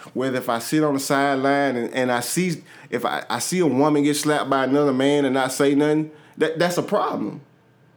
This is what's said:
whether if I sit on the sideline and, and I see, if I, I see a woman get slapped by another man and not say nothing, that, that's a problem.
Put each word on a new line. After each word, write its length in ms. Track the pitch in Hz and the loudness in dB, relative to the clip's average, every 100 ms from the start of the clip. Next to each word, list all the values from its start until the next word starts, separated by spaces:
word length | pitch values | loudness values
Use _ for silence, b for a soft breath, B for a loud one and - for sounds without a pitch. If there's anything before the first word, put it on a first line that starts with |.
| B | B
whether 240 | - 131 127 | -4 -2 -2
if 100 | 127 | -2
I 120 | 117 | -4
sit 240 | - 156 | -2 0
on 100 | 151 | 2
the 60 | 139 | 0
sideline 720 | 135 139 143 135 135 139 139 120 | 0 0 0 0 0 2 0 -2
and, 180 | 117 | -4
and 180 | 131 127 | -2 0
I 100 | 120 | 0
see, 420 | 120 - 180 156 - B B | -2 -2 -2 -4 -10 B B
if 140 | 120 110 | -4 -2
I, 200 | 76 - | -4 -4
I 100 | 117 | -6
see 200 | - 180 | -2 0
a 80 | 165 | 2
woman 360 | 123 151 147 | 2 2 2
get 120 | 143 147 | 2 0
slapped 340 | 151 147 127 | 0 0 0
by 140 | 135 | 0
another 300 | 131 143 147 | 2 2 2
man 320 | 127 139 147 139 | 2 2 2 2
and 80 | |
not 180 | 131 131 | 0 0
say 240 | 131 143 143 | 2 2 4
nothing, 360 | 147 151 156 B B B | 2 2 -2 B B B
that, 200 | 156 160 | -2 0
that's 180 | 175 175 | 0 0
a 60 | |
problem. 580 | - 202 - 110 110 - - _ _ _ _ | 0 -2 -2 -4 -6 -10 -18 _ _ _ _